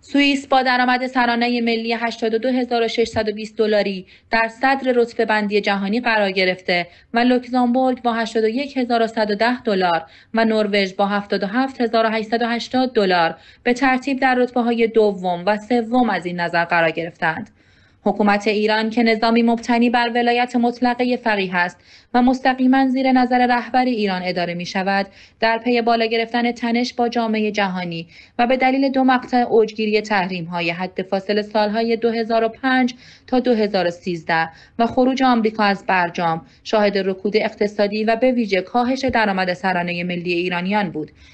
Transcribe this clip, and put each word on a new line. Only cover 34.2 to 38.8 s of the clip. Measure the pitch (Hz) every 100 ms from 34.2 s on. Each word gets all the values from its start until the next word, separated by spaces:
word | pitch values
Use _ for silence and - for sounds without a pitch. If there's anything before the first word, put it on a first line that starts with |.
| 156 165 165 - - -
و | 233
خروج | 247 254 269
آمریکا | 262 240 220 220
از | 208 196 -
برجام، | 185 175 175 170 165 - _
شاهد | - 220 208 202
رکود | 196 190 208 208
اقتصادی | 220 - 208 208 208 208
و | 220 226
به | 254
ویژه | 247 214 190
کاهش | 185 240